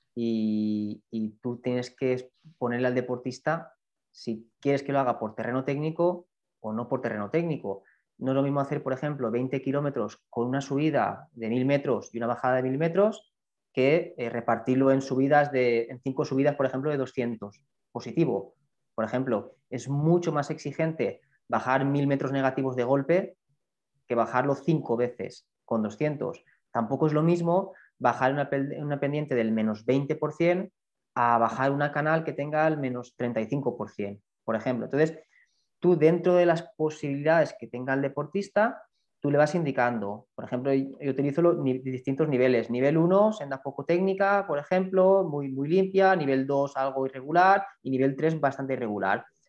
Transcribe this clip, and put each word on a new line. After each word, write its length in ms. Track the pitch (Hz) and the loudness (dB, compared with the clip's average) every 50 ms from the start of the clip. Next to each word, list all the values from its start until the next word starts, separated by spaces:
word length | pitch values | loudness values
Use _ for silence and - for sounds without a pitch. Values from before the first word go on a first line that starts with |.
| _ _ _ | _ _ _
y, 880 | 120 117 117 113 110 110 110 107 107 107 107 107 104 104 104 110 - _ _ | -4 -2 -2 0 0 0 0 0 0 -2 -2 -2 -2 -4 -6 -8 -12 _ _
y 220 | 113 113 110 110 107 _ | -8 -6 -6 -6 -8 _
tú 160 | - 123 120 | -8 -8 -8
tienes 320 | 120 - 127 123 123 123 - | -6 -4 -4 -4 -4 -4 -8
que 400 | - _ 135 127 127 127 127 - _ _ _ 156 - _ | -8 _ -2 -2 -2 -2 -6 -10 _ _ _ -20 -10 _
ponerle 300 | 127 117 120 123 127 127 | -4 -4 -2 0 0 0
al 60 | 123 | 0
deportista 800 | 127 - - 123 123 - 131 123 - - 156 160 170 - - _ _ _ _ _ _ _ _ | 0 -2 -2 -6 -6 -6 -8 -10 -6 -4 -4 -4 -4 -6 -12 _ _ _ _ _ _ _ _
si 360 | _ - - 120 113 110 - _ _ _ | _ -12 -8 -8 -8 -8 -10 _ _ _
quieres 240 | - 139 143 135 139 | -2 0 0 0 0
que 80 | - | 0
lo 80 | 139 139 | 0 0
haga 180 | 131 123 117 | 2 0 0
por 160 | - 113 104 - | -2 -6 -8 -6
terreno 300 | - 110 117 123 135 131 | -8 -6 -4 -4 -2 -2
técnico 640 | 147 139 143 151 160 160 170 170 180 175 175 - _ _ _ _ _ _ _ | -2 -4 -2 -4 -4 -2 0 0 0 0 -2 -8 _ _ _ _ _ _ _
o 120 | - 107 | -10 -8
no 160 | 107 117 117 | -6 -6 -4
por 140 | 113 131 123 | -4 -4 -4
terreno 300 | - 117 110 107 104 101 | -4 -4 -4 -4 -4 -2
técnico. 500 | - 165 170 170 147 - - 101 95 - - _ _ _ _ _ _ _ | -2 -2 0 -2 -4 -4 -6 -6 -8 -8 -12 _ _ _ _ _ _ _
No 120 | 123 131 | -4 0
es 40 | 131 | 0
lo 80 | 139 139 | 2 2
mismo 160 | 139 143 143 | 2 0 -2
hacer, 240 | 139 - 147 139 - | -2 -2 -4 -4 -4
por 100 | 139 131 | -4 -4
ejemplo, 380 | - 151 147 147 135 123 110 | -4 -4 -6 -4 -4 -4 -2
veinte 280 | 110 123 127 127 139 135 131 | -2 -2 -2 -2 -4 -4 -4
kilómetros 600 | 135 135 143 147 143 135 120 107 110 - - _ _ | -2 -2 -2 -2 -2 -4 -4 -6 -6 -8 -14 _ _
con 180 | - 117 120 | -6 -4 -2
una 140 | 123 131 139 | -2 -2 -4
subida 680 | 135 - 139 139 151 156 147 127 104 98 101 - - - | -4 -2 -2 0 0 0 2 0 0 -2 -4 -8 -12 -20
de 180 | _ 120 113 110 | _ -8 -4 -2
mil 160 | 117 127 127 | -2 0 2
metros 480 | 139 143 139 143 143 120 104 - - - | 2 2 0 0 0 -2 -2 -4 -8 -8
y 40 | |
una 100 | 113 117 | -6 -4
bajada 300 | 117 117 - - 127 131 | -4 -4 -2 0 0 2
de 60 | 127 127 | 2 0
mil 140 | 131 131 | 0 -2
metros 540 | 143 165 170 165 190 202 220 226 - - _ _ _ _ _ _ _ _ _ _ | -2 -2 0 2 2 2 2 0 -4 -12 _ _ _ _ _ _ _ _ _ _
que, 380 | 131 127 139 156 175 175 - - | 2 4 4 4 2 0 -4 -8
eh, 120 | - 123 117 | -8 -6 -6
repartirlo 600 | 117 117 - - 117 113 - 131 127 131 135 135 | -6 -2 0 0 0 0 0 0 2 4 4 4
en 100 | 135 135 | 4 2
subidas 500 | 135 - 131 131 135 139 147 147 143 - | 0 0 0 0 2 4 6 4 4 4
de, 360 | 131 127 127 120 120 117 117 - | 2 2 2 4 2 2 0 -2
en 100 | 131 127 | -8 -8
cinco 260 | - 135 127 - 139 | -8 -4 -2 -2 -2
subidas, 300 | - 135 135 139 143 139 | 0 0 2 2 2 2
por 120 | - 135 | 0 -2
ejemplo, 240 | 131 127 131 139 151 | -2 -2 -2 -2 -2
de 60 | 147 | -2
doscientos. 640 | 135 127 120 - 131 120 120 117 110 104 101 - _ _ _ _ _ _ _ | -2 -4 -4 -4 -4 -4 -4 -6 -8 -12 -14 -16 _ _ _ _ _ _ _
Positivo. 640 | - 120 - 123 107 165 165 131 107 98 - - - _ _ _ _ _ _ _ _ | -12 -12 -10 -4 0 0 0 2 0 -2 -6 -10 -16 _ _ _ _ _ _ _ _
Por 100 | - 110 | -4 -4
ejemplo, 520 | 107 123 127 131 131 113 101 - - - _ _ _ | -2 -2 -2 0 0 -2 -2 -2 -6 -14 _ _ _
es 180 | 127 127 - 135 | -10 -8 -6 -4
mucho 420 | 143 143 151 160 170 175 175 165 | -2 2 4 4 4 4 2 0
más 200 | 147 147 143 - | -2 -2 -2 -4
exigente 720 | 156 160 - 147 135 - 160 165 160 - 117 98 - - _ _ _ _ _ - | -6 -8 -8 -8 -4 -2 -2 -2 -2 -2 -2 -4 -4 -6 _ _ _ _ _ -4
bajar 340 | 117 110 - 123 131 135 139 | -4 -2 0 0 2 2 2
mil 200 | 139 139 143 143 | 2 2 2 2
metros 260 | 139 139 135 139 131 | 2 0 0 0 -2
negativos 440 | 139 139 135 135 131 139 131 131 123 | 0 0 0 0 0 0 -2 -2 0
de 80 | 123 120 | 0 2
golpe 520 | 123 139 139 135 - 170 185 214 - - _ _ _ _ _ _ _ _ _ _ _ _ _ _ | 2 2 2 2 2 2 0 0 -2 -8 _ _ _ _ _ _ _ _ _ _ _ _ _ _
que 60 | - 120 | -2 0
bajarlo 400 | 117 110 - 127 127 131 139 135 | 0 0 2 0 0 2 0 0
cinco 420 | 139 - 175 160 143 - - 117 | 0 0 0 0 0 0 -2 -2
veces 520 | 117 123 123 - - 98 - - - _ _ _ _ _ | 0 0 -2 -4 -8 -12 -12 -12 -16 _ _ _ _ _
con 160 | - 113 113 | -2 -2 0
doscientos. 640 | 107 104 104 - 151 151 147 - 104 - - - _ _ _ _ _ _ | 0 -2 -2 -2 -2 -2 -2 -4 -6 -6 -6 -10 _ _ _ _ _ _
Tampoco 360 | - 120 113 110 139 131 156 | -4 -4 -2 -2 0 0 2
es 60 | 156 147 | 2 2
lo 100 | 151 160 | 2 4
mismo 500 | 165 175 175 170 170 170 190 196 190 - - - _ _ | 4 2 2 2 2 2 2 0 -2 -8 -18 -20 _ _
bajar 340 | - - 120 117 - 131 131 | -2 0 0 2 2 0 0
una 160 | 139 147 139 | 0 0 -2
pel-, 320 | 139 143 139 139 143 - 151 | -2 -2 -2 -4 -4 -6 -8
una 200 | 147 147 143 139 | -6 -6 -4 -2
pendiente 340 | 143 139 147 151 151 147 135 | -2 -2 -2 -4 -4 -2 -2
del 180 | 120 113 110 | 0 0 0
menos 340 | 110 110 110 110 104 107 - | 0 0 0 -2 -2 -2 0
veinte 300 | - 131 139 143 139 147 | 0 0 2 0 -2 -4
por 180 | - 151 151 143 | -4 -4 -4 -2
cien 380 | - 170 175 175 185 208 - _ _ _ _ _ _ _ _ _ | 0 0 2 2 0 -2 -8 _ _ _ _ _ _ _ _ _
a 240 | 127 120 120 117 113 | 0 2 4 4 4
bajar 320 | 113 110 - - 131 139 | 4 2 2 0 0 0
una 200 | 139 143 147 147 | 2 0 0 -2
canal 320 | 147 147 147 156 160 165 165 | -2 -2 0 2 0 0 0
que 100 | 156 143 | -4 -6
tenga 340 | - 143 151 156 151 156 | -6 -6 -2 0 2 2
el 100 | 160 156 | 2 0
menos 380 | 147 135 127 123 123 113 - _ | 0 -2 -4 -4 -6 -8 -10 _
treinta 260 | - 120 120 117 113 | -6 -4 -2 -2 -2
y 40 | 110 | -2
cinco 300 | 107 143 147 143 - - | -2 -2 -2 -2 -2 -4
por 140 | - 104 101 | -4 -6 -8
cien, 320 | - - 101 101 101 - _ _ _ _ _ | -8 -8 -8 -8 -8 -12 _ _ _ _ _
por 120 | - 110 | -4 -4
ejemplo. 300 | 107 110 131 123 113 113 | -2 -2 -2 -2 -2 -4
Entonces, 320 | - - 139 160 160 - - - _ _ _ _ _ _ _ _ _ _ _ | -2 2 2 2 2 0 -4 -16 _ _ _ _ _ _ _ _ _ _ _
tú 180 | - 175 175 | 2 4 4
dentro 380 | 151 151 160 175 170 170 180 180 | 6 6 4 4 4 4 4 4
de 100 | 175 175 | 6 6
las 160 | 175 165 165 - - - | 4 4 2 -2 -8 -4
posibilidades 760 | - 156 156 151 - - 143 139 143 143 160 165 165 147 - - - | -4 -2 -2 -2 -4 -6 -6 -4 -2 2 4 4 4 4 2 -2 -10
que 60 | 120 | -14
tenga 300 | 110 - 120 127 135 135 | -12 -10 -6 -4 -2 0
el 80 | 139 139 | 0 0
deportista, 800 | 139 139 147 147 151 - 202 196 - - 202 214 247 - - - _ _ _ _ _ _ _ | -2 -2 -4 -6 -4 -4 -6 -6 -2 0 0 2 2 0 -6 -14 _ _ _ _ _ _ _
tú 100 | - 143 | -2 2
le 60 | 143 | 4
vas 180 | 143 151 147 - | 4 4 4 2
indicando. 720 | 175 165 139 131 135 123 123 120 113 101 101 107 113 - _ _ | 0 -2 0 0 0 0 0 0 -2 -4 -6 -8 -10 -14 _ _
Por 80 | - 120 | -14 -8
ejemplo, 300 | - 127 123 127 139 135 | -6 -6 -2 0 0 0
yo, 260 | 135 135 135 - - | 0 0 -2 -8 -6
yo 120 | 147 139 | -6 -4
utilizo 300 | 131 139 139 143 139 170 | -2 0 -2 0 2 2
los 160 | 170 170 165 156 | 4 4 2 2
ni-, 200 | 143 131 127 131 | 0 0 -2 -2
distintos 480 | 131 131 131 127 - 139 135 143 160 | -4 -6 -8 -6 -4 -4 -2 0 0
niveles. 420 | 156 139 120 127 131 123 117 - - | 2 2 4 4 4 4 2 0 -2
Nivel 280 | 117 123 135 143 156 | -2 0 2 2 4
uno, 340 | 160 165 175 190 196 208 214 | 4 4 4 4 4 4 4
senda 300 | 214 - 143 139 139 131 | 2 -2 -6 -8 -8 -8
poco 240 | - 139 - - 139 | -8 -8 -10 -6 -2
técnica, 600 | - 170 175 190 190 190 190 196 196 202 202 196 | 0 0 2 2 0 0 0 2 2 2 0 0
por 140 | 190 147 143 | -2 -4 -4
ejemplo, 640 | 143 - 185 185 190 185 190 190 185 190 196 196 190 | -2 0 0 0 0 2 2 4 6 6 6 4 2
muy, 240 | 165 143 143 143 | 0 -2 -4 -4
muy 220 | 135 131 135 143 151 | -4 -4 -4 0 2
limpia. 440 | 170 190 190 190 190 190 190 190 190 | 2 2 2 2 4 4 4 6 4
Nivel 320 | 170 147 135 135 135 131 | 4 2 2 2 0 0
dos, 300 | 135 139 139 139 139 - | 0 0 0 0 -2 -2
algo 300 | 135 135 139 135 135 135 | -4 -4 -2 -2 -4 -4
irregular. 600 | 131 - 131 131 143 160 175 180 190 196 196 - - - _ - | -4 -6 -10 -6 0 4 6 6 6 6 4 2 -4 -12 _ -6
Y 80 | 135 | -4
nivel 260 | 131 127 135 139 139 | 0 2 2 2 2
tres, 200 | 135 151 160 160 | 0 0 0 0
bastante 360 | 156 143 135 135 - 135 135 131 | 0 0 -2 -2 -2 -4 -4 -4
irregular. 520 | 123 123 110 104 101 92 95 104 113 - - _ _ _ | -4 -4 -4 -2 -2 0 0 0 -2 -4 -10 _ _ _